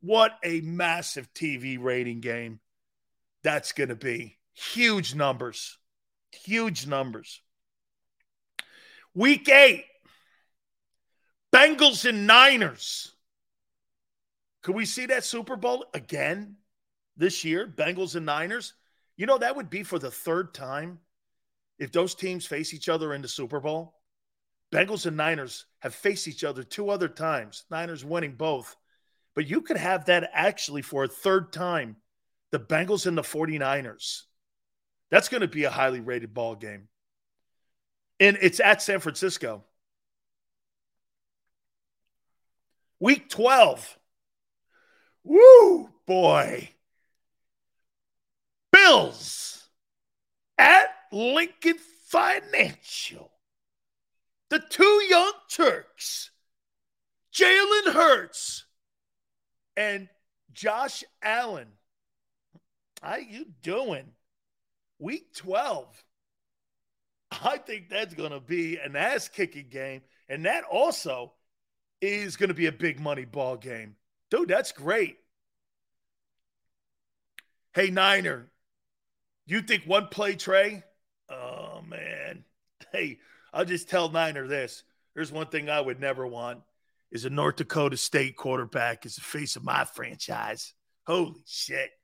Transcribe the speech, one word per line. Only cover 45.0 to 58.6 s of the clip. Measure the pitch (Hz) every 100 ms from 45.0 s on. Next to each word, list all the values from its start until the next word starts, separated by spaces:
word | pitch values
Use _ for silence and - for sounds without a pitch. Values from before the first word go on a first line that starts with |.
| _ _
Woo, | - 320 494 508 403 349 226 _ -
boy. | 185 170 147 135 120 - _ _ _ _ _ _ _ _ _ _ _ _ _ _ _ _ _ _ _ _
Bills | 370 392 262 143 - - - - - - _ _ _ _ _ _ _ _ -
at | 269 359 392 - -
Lincoln | 202 233 285 339 - 330 330 - _ -
Financial. | - - 392 415 415 - - - - - - - _ _ _ _ _ _ _ _ _ _ _ _
The | 311
two | - - 392 415 403
young | 349 370 415 _
Turks, | - 311 156 - _ - - - _ _ _ _ _ _ _ _ _ _
Jalen | - 370 381 403 415 381
Hurts | 294 330 247 165 - - -